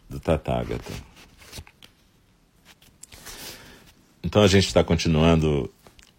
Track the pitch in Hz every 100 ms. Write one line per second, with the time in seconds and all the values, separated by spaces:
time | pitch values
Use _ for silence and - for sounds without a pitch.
0 | - 69 - 78 - 62 58 57 - 52
1 | - - - _ - - - _ - _
2 | _ _ _ _ _ _ _ _ _ _
3 | - - - - - - - - - _
4 | _ _ 85 104 101 98 90 90 80 82
5 | 82 78 82 82 78 73 58 _ - _
6 | -